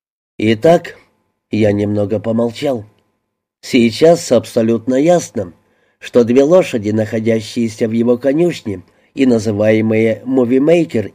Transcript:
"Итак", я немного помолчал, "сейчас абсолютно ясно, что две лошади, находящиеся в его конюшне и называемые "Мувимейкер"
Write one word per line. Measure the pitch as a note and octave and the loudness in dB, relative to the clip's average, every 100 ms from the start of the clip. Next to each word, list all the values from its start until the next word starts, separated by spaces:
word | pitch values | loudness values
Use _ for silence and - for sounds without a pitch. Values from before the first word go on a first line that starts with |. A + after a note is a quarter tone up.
| _ _ _ - | _ _ _ -4
"Итак", | G#2+ A2 D#3+ E3+ - - _ _ _ _ _ | -2 2 2 2 0 -16 _ _ _ _ _
я | G#2+ G#2 | 0 0
немного | G2+ G#2 G#2 G2+ G#2 | 0 -2 -2 -2 -4
помолчал, | A2+ A2+ A#2 A2 C#3+ A#2+ G#2+ _ _ _ _ _ _ _ | -4 -2 -4 -4 -6 -6 -8 _ _ _ _ _ _ _
"сейчас | - C3 A#2 G#2+ D#3+ E3 - | -2 2 2 4 4 4 2
абсолютно | A#2 - A#2+ A2+ A#2 A#2+ C3 | -2 0 -2 0 -2 -2 0
ясно, | D#3+ F3 - A#2 F2+ - _ _ _ _ | 2 2 -2 -8 -10 -12 _ _ _ _
что | - B2+ A#2 | -2 2 4
две | B2+ | 4
лошади, | C#3+ F3+ - A#2+ G2+ | 4 4 2 -2 -2
находящиеся | A2 G#2+ A2+ A2 A2 G#2+ A#2+ A2+ A2 A2+ | -2 -2 -4 -2 -2 -4 -4 -6 -4 -2
в | |
его | A2+ A#2 A#2+ | 0 0 0
конюшне | C#3 D3 F3 - A2 F#2 - _ _ | 0 0 0 -2 -8 -10 -12 _ _
и | - C3 | -2 0
называемые | A#2 G#2+ G2+ G#2+ A2 A2 A2 A2 A2 B2 | 2 0 0 2 2 2 0 0 -2 -2
"Мувимейкер" | C3 A#2 C3 D3+ F3 D#3 A2+ G2 | -2 0 2 2 2 0 -4 -6